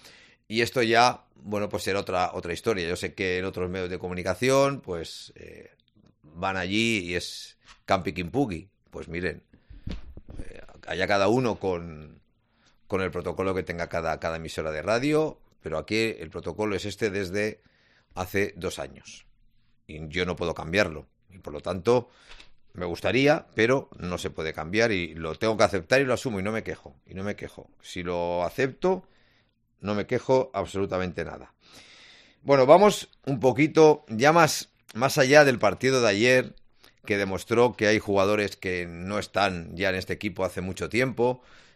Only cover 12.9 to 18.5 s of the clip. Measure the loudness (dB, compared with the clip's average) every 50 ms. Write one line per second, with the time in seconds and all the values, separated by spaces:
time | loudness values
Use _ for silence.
12.9 | -4 -4 -2 -2 -4 -6 -6 -6 -4 -2 -2 -2 -2 -4 -4 -6 -6 -6 -6 -4
13.9 | -4 -4 -2 -2 -4 -4 -4 -6 -6 -6 -8 -10 -8 -6 -6 -6 -6 -6 -2 -2
14.9 | -2 0 0 0 0 0 0 -2 -6 -12 -20 _ _ _ _ -6 -6 -6 -4 -2
15.9 | -2 0 0 -2 -4 -8 -12 -12 -12 -10 -10 -8 -6 -4 -4 -2 -2 -4 -6 -8
16.9 | -6 -4 -4 -4 -2 -4 -6 -4 -4 -4 -4 -4 -6 -8 _ _ _ _ _ _
17.9 | _ _ _ _ _ -10 -8 -2 0 -2 -2 -2